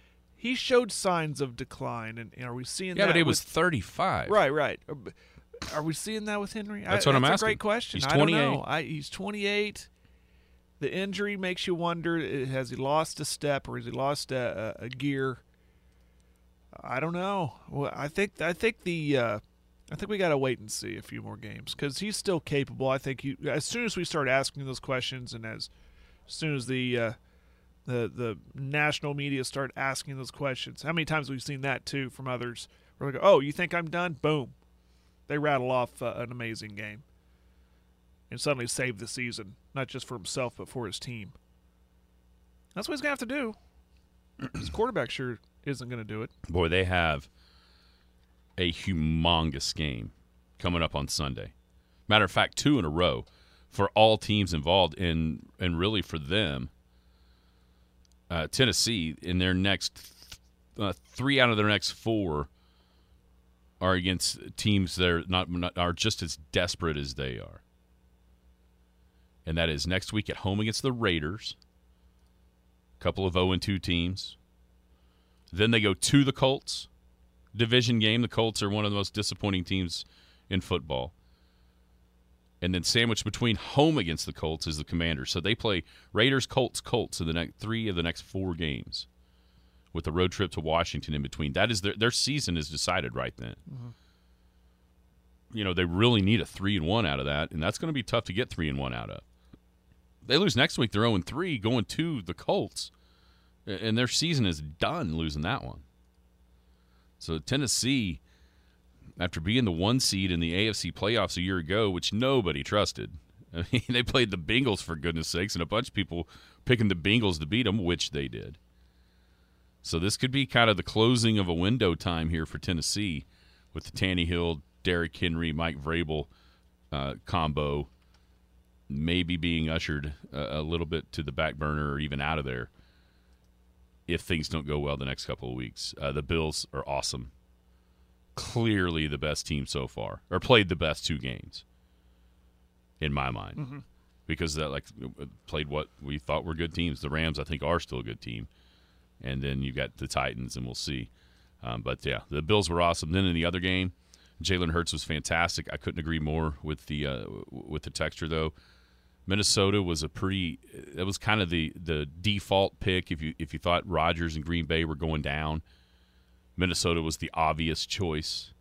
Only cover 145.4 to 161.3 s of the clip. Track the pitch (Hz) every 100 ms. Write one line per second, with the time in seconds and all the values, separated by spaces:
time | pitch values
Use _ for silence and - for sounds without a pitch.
145.4 | - 78 76 73 - - 69 73 - 73
146.4 | 65 80 85 78 85 67 71 76 80 73
147.4 | 71 76 73 85 - 64 55 57 - 57
148.4 | 57 _ _ _ _ _ _ - 64 67
149.4 | 67 67 67 65 64 - 71 - 65 57
150.4 | 64 62 62 62 - 67 58 - _ _
151.4 | _ _ 60 58 57 64 - 58 - 71
152.4 | 78 104 85 85 85 82 80 92 95 82
153.4 | 85 90 90 92 92 - _ - - -
154.4 | 80 90 87 82 85 80 - 78 - 82
155.4 | 85 - 80 76 - 82 78 80 76 78
156.4 | 78 73 78 76 - 73 71 65 50 50
157.4 | - 62 62 76 - - 78 - 80 80
158.4 | 80 - - - _ _ _ _ - 98
159.4 | 101 - 98 104 90 80 76 - 95 95
160.4 | 87 - - - 71 71 95 95 -